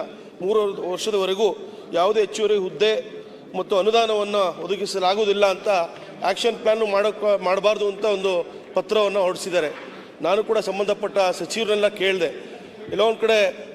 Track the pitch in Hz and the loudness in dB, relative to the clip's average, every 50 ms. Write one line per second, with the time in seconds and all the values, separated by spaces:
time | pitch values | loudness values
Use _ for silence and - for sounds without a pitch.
0 | 151 127 - - - - - - 175 190 220 220 208 196 190 180 - 175 185 170 | -2 -4 -10 -18 -18 -18 -10 -6 -2 0 2 2 2 0 -2 -4 -6 -6 -4 -4
1 | - 220 208 196 190 180 190 196 226 190 156 - - - - - - - - 165 | -2 -2 0 0 0 0 2 2 2 2 0 -2 -8 -14 -14 -16 -8 -2 0 2
2 | 175 202 214 220 208 - - - 214 208 214 202 185 185 - - 208 220 220 208 | 2 4 4 2 2 0 0 0 0 2 2 2 0 -2 -2 0 2 2 2 0
3 | 202 - - - - - - - - - - 180 180 - 208 185 185 214 220 233 | -2 -6 -10 -16 -16 -16 -18 -20 -16 -10 -8 -6 -2 0 2 2 4 4 4 4
4 | 226 220 214 208 208 202 208 208 190 170 151 156 160 175 202 180 202 - - 196 | 4 4 2 0 0 0 2 2 2 0 -2 -4 -4 -4 -4 -4 -4 -4 -2 0
5 | 185 180 202 214 220 202 196 202 202 196 185 - - 214 196 175 170 170 - - | 2 2 2 2 2 2 4 4 4 4 2 2 0 0 2 2 0 -2 -6 -14
6 | - - - - - 175 196 - - 233 220 - 240 220 220 226 220 208 196 196 | -16 -16 -8 -4 -2 -2 0 0 0 0 0 0 0 0 2 2 2 0 2 2
7 | 208 214 202 214 208 208 202 190 185 180 190 196 185 208 214 196 208 202 196 202 | 2 0 0 0 0 2 2 2 2 2 2 2 2 2 2 2 0 -2 -2 0
8 | 220 214 202 190 190 196 185 175 156 - - - - - - 190 180 - 214 214 | 0 0 0 0 0 0 0 -2 -2 -4 -8 -16 -12 -6 -4 -4 -2 2 2 2
9 | 208 196 190 202 185 180 180 - - 190 175 175 151 143 - - - - - - | 2 2 2 2 2 0 0 -2 -4 -2 0 0 0 0 -4 -8 -14 -14 -16 -16
10 | - - - - 147 165 196 214 208 214 220 214 185 190 190 196 208 196 202 202 | -18 -18 -10 -4 0 0 2 2 2 2 0 0 0 0 -2 0 0 0 0 -2
11 | 208 196 202 202 190 180 175 - 175 160 - 220 226 196 208 208 208 202 208 208 | -2 -2 0 2 2 2 0 -2 -4 -4 -4 -2 0 0 2 2 2 0 0 0
12 | 185 190 190 185 165 143 - - - - - - - - - - - - - 190 | 0 2 2 2 0 -2 -2 -6 -12 -14 -16 -16 -18 -18 -18 -16 -10 -4 0 2
13 | 214 226 220 226 226 220 226 214 202 185 - - - - - | 2 2 2 2 2 2 4 4 4 2 0 -4 -12 -16 -16